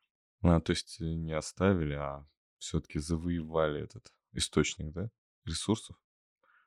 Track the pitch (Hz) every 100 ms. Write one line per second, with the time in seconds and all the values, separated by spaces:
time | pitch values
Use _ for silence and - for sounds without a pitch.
0 | _ _ _ - 90 82 - 85 - -
1 | 82 82 80 78 - - 95 92 76 71
2 | 71 71 73 _ _ - - 82 - 80
3 | 76 80 87 85 78 80 78 73 78 -
4 | - _ _ - - 82 - - 78 85
5 | 113 _ _ _ 95 80 - 107 - -
6 | _ _ _ _ _ _